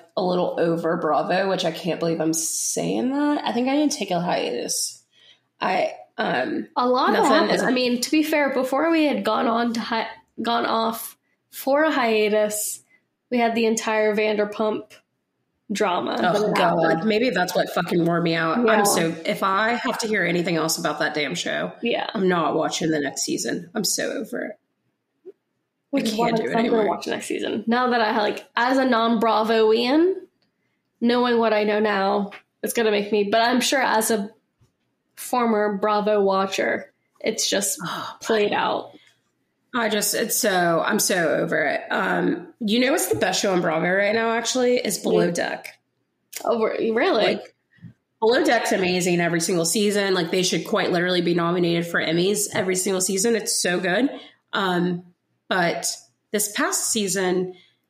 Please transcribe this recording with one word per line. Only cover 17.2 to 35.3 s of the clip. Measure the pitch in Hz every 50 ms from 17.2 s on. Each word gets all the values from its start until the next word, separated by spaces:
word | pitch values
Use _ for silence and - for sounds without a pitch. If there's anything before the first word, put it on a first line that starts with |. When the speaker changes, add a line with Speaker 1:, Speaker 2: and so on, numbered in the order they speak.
| 247 254
Speaker 1:
that's | 185 185 180 - -
what | 190 151 -
fucking | - 190 175 - - 170 165
wore | 170 170 170
me | 170 165 165
out. | 165 160 - - 240 240
Speaker 2:
Yeah. | 220 220
Speaker 1:
I'm | 214 202
so, | 196 196 185 165 165 165 - -
if | - 214 - 202
I | 190 190 196 220 220 240
have | 233 - 254 - -
to | 240 208
hear | 214 202 170
anything | 170 175 175 165 196 170
else | 156 156 165 - -
about | 165 151 151 -
that | 156 151 -
damn | 156 147 131 175
show, | 175 - 160 147 151 165 180 - - -
Speaker 2:
Yeah. | 233 - - - - -
Speaker 1:
I'm | 208 190 180
not | 180 170 156 139 -
watching | 160 151 156 - - 175 160
the | 156 151
next | 143 135 - - -
season. | 156 156 - - 117 - - 175 - -
I'm | 233 180
so | - - - - -
over | - - - - - - -
it. | - - - _ _ _ _ _ _ _ _ _ _ _ _ -
I | 359 - _ _ _ _ _ _ _ _ _ _ _
Speaker 2:
Which | - 269 220
is | 220 214
Speaker 1:
can't | 220
Speaker 2:
why | 233 233 233
Speaker 1:
do | 220 -
it |
Speaker 2:
I'm | - -
gonna | 226
Speaker 1:
anymore. | 233 240 233 220 208 190
Speaker 2:
watch | - - -
next | - - - -
season. | - - - - - - 233 202
Now | 220 233 247 254 240
that | 240 240 220
I, | 214 233 226
like, | 208 202 - - - - -
as | 226 233 254 269 269
a | 262
non-Bravoian, | 262 240 220 226 226 233 208 233 226 214 214 220 214 226 226 220 220 220 233 240 247 277 311 339 370 381 - - - _ _ _ _ _ _ _ _ _ _ _ _ _ -
knowing | 233 240 240 247 247 247 240 233
what | 226 220 214
I | 208 208
know | 214 208 214
now, | 220 214 202 196 190 196 202 208 202 196 - - - _ _ _ -
it's | 208 -
gonna | 240 220 220
make | 208 208 202 - 220
me, | 208 202
but | 202 220 226 226
I'm | 240 254 247
sure | 233 - 294 269
as | 240 - 220 220 220 -
a | 226 208 202 208 - _ _ _ _ _ _ _ _ _ _ _ _ _ _ _ _
former | - - -